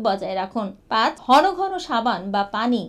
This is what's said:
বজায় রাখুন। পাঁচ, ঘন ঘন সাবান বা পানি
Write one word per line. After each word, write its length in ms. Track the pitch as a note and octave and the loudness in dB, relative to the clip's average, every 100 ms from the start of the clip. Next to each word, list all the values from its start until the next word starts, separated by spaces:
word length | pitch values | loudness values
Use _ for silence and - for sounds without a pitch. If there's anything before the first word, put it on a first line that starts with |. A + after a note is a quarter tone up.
| A3 | 0
বজায় 320 | G3 F#3 F#3+ | 0 -2 -4
রাখুন। 260 | F#3+ A#3 G3+ - - | -4 -4 -6 -10 -4
পাঁচ, 220 | A3 C4 D#4+ - | 0 0 0 4
ঘন 160 | C4+ F#4 F4+ | 6 4 0
ঘন 140 | F#4+ F#4 D#4+ | -4 -4 -4
সাবান 340 | A#3+ A#3 F3+ F#3+ | -2 0 -2 -4
বা 100 | G3+ G3+ G#3 | -4 -2 -2
পানি 260 | A#3 A#3+ | 0 0